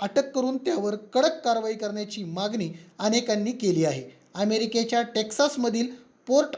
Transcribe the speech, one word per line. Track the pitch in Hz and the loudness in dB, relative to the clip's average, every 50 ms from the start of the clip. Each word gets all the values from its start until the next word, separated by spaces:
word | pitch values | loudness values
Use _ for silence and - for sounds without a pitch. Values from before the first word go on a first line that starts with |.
अटक | 202 202 - 277 277 277 - | -4 -2 0 0 0 2 0
करून | 269 254 262 262 | -2 0 0 0
त्यावर | 262 - 359 339 302 202 208 208 | -2 0 -2 0 0 0 -2 -4
कडक | 208 - - - 247 285 320 320 - - | -4 -6 -2 2 4 4 4 2 0 0
कारवाई | 240 233 226 220 220 220 | 0 0 0 0 -2 -4
करण्याची | 214 214 208 208 214 208 208 - 220 196 | -4 -4 -6 -6 -6 -8 -8 -8 -8 -8
मागणी | 165 165 185 202 214 226 226 180 160 - - - - _ - | -6 -4 -4 -4 -2 -2 -2 -4 -4 -6 -10 -18 -18 _ -2
अनेकांनी | 202 214 226 240 240 233 214 208 208 226 247 | 0 2 2 2 2 2 0 0 0 -2 -2
केली | - 214 190 160 160 160 | 0 2 2 4 4 2
आहे. | 147 135 135 131 - - - _ _ - | 2 0 -2 -6 -12 -16 -20 _ _ -4
अमेरिकेच्या | 180 208 214 220 220 226 220 226 233 233 233 240 233 233 | -2 0 0 2 0 0 0 0 0 0 0 0 0 0
टेक्सासमधील | 233 - 220 214 220 - - 285 294 294 269 240 233 208 233 240 247 - - - _ _ _ _ | 0 0 -2 -2 0 2 2 2 2 2 0 0 0 0 0 -2 -2 -4 -10 -20 _ _ _ _
पोर्ट | - 254 285 294 - - | 2 4 4 4 2 -2